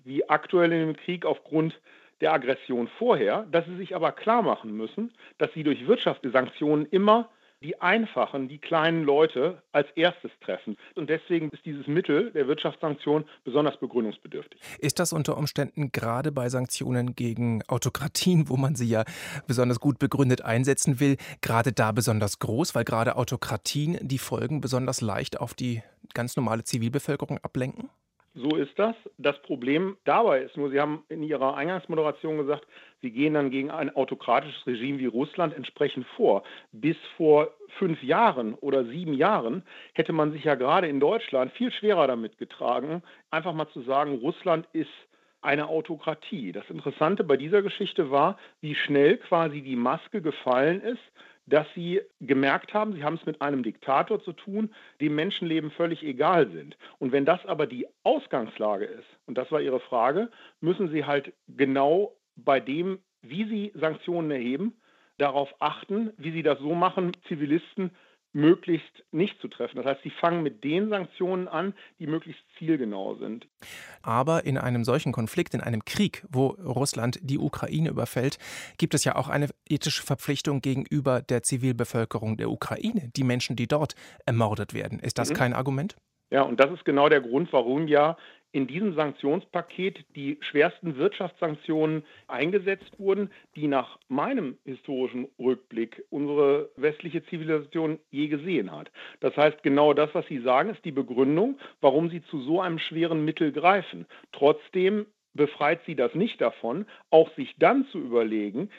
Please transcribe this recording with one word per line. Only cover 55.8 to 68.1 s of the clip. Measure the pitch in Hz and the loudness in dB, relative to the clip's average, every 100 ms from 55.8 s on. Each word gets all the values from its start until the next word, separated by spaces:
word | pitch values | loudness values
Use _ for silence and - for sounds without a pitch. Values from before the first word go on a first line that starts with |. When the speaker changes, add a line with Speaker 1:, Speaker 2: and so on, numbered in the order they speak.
| 170 165 | -2 -2
Speaker 1:
egal | 156 123 156 175 123 | -6 0 2 4 4
sind. | 82 71 - - - | 0 -14 -18 -20 -8
Und | 135 | -2
wenn | 139 | 2
das | 139 175 196 | 2 2 -2
aber | 160 147 | -4 -4
die | 123 - _ | -6 -10 _
Ausgangslage | - 294 - 143 107 - 107 101 | 0 0 -2 -4 -4 -4 -2 -2
ist, | 101 - - _ - | -4 -10 -18 _ -8
und | 123 | -6
das | 127 | -2
war | 151 | -2
Ihre | 143 127 | 0 -2
Frage, | - 123 120 160 226 - - _ | -2 0 2 2 -2 -6 -20 _
müssen | 160 185 185 | -2 0 0
Sie | 156 | -2
halt | 139 143 - - - | 0 -2 -2 -12 -14
genau | 123 139 135 139 175 208 - _ | 0 2 4 4 2 0 -6 _
bei | - - 135 | -6 0 2
dem, | 117 147 185 190 _ _ | 0 -4 -4 -6 _ _
wie | 117 160 | -12 -8
Sie | 214 214 202 151 | -4 -4 -6 -4
Sanktionen | 160 151 - 175 156 | -4 -4 -4 -4 -2
erheben, | 139 120 139 214 - _ _ _ - | -2 -2 -2 -4 -6 _ _ _ -2
darauf | 143 139 139 - | 0 0 -2 -2
achten, | 147 - - 202 226 - | -4 -4 -4 -4 -4 -6
wie | 147 | -8
Sie | 160 | -2
das | 156 139 | 0 0
so | 143 | 0
machen, | 170 180 180 180 - - | 0 0 0 -4 -6 -8
Zivilisten | 160 143 165 - - 185 - _ | -6 0 0 -2 -6 -6 -8 _